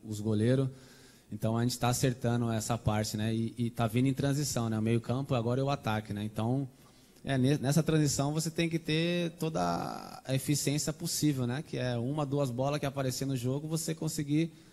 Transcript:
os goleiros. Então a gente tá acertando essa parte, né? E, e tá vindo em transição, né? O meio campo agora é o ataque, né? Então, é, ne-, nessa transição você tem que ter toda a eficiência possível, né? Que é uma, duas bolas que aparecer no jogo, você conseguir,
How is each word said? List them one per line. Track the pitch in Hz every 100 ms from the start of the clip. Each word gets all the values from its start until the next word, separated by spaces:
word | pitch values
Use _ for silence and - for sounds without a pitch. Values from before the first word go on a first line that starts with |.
os | 110 107
goleiros. | 107 104 113 131 131 - - - - - -
Então | 104 110 117
a |
gente | 120 -
tá | 120
acertando | 120 135 120 117 120 117
essa | 113 110 117
parte, | - 107 107 107
né? | 110
E, | 113 113 110
e | 117
tá | - 117
vindo | 117 135
em |
transição, | 135 143 139 143 123 113
né? | 110
O |
meio | 110 117
campo | 113 123 139 127
agora | 113 127
é |
o | 139
ataque, | 139 110 107 107
né? | 104
Então, | 107 104 113 131 135 - - - - -
é, | - 135
ne-, | 127 147
nessa | 123 156
transição | 156 156 147 - 143
você | 151 160
tem | 160 165
que | 165
ter | - 156 170 175 170
toda | 160 160 160 175 170 - 53 50 -
a | - 135
eficiência | - 143 - 147 160
possível, | - 170 - 151 131 120
né? | 127
Que | - 135
é | 127 120
uma, | 120 151 143
duas | 143 139
bolas | 120 135 147
que | 143
aparecer | 139 131 123 135
no | 131
jogo, | 123 139 156
você | 160 160 160
conseguir, | 160 160 143 151 165 - -